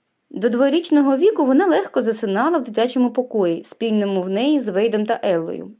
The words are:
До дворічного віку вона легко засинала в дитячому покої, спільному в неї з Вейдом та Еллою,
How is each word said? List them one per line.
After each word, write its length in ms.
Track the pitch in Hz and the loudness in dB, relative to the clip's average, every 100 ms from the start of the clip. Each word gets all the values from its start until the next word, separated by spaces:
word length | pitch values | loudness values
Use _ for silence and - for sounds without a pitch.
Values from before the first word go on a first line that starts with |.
| _ _ _ | _ _ _
До 160 | - 226 | -4 -2
дворічного 680 | 240 277 320 339 294 277 269 | 2 2 2 2 2 2 2
віку 280 | 381 453 | 2 2
вона 220 | 269 269 392 | 2 4 4
легко 360 | 320 392 262 | 0 0 -2
засинала 560 | 220 220 214 196 285 339 | -2 -2 -2 0 0 0
в 60 | |
дитячому 460 | 254 220 240 254 247 | -2 -2 -2 0 0
покої, 540 | 254 247 226 180 165 | 0 -4 -2 0 -2
спільному 580 | - - 226 214 202 196 | -8 -8 -2 0 0 -2
в 60 | 180 | -2
неї 320 | 196 277 294 | -2 0 0
з 80 | 208 | 0
Вейдом 380 | 185 226 214 214 | 0 0 0 -2
та 140 | 226 | -2
Еллою, 480 | 196 170 165 - 185 - | 0 -2 -2 -8 -12 -8